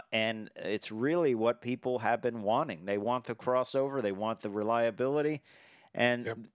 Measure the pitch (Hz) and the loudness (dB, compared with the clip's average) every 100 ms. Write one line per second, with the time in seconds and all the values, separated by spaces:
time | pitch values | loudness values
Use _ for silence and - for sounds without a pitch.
0 | - 113 110 110 107 - 92 104 - 110 | -2 0 0 -2 -8 -8 -4 -2 -4 -2
1 | 135 170 156 117 113 120 120 123 127 123 | 0 4 4 4 2 2 -2 -4 -2 0
2 | 113 117 120 117 101 120 156 82 92 101 | 2 2 0 -2 0 2 0 -4 -2 -2
3 | 110 123 120 113 127 127 123 135 135 139 | 0 -2 -4 -4 0 0 2 0 0 0
4 | 104 98 110 110 107 104 107 117 117 104 | -2 -2 -2 -4 -4 -2 0 2 2 0
5 | 131 147 147 151 - - - - - - | 0 0 0 -2 -8 -20 -20 -20 -10 0
6 | 120 123 120 113 110 | 2 2 -2 -8 -12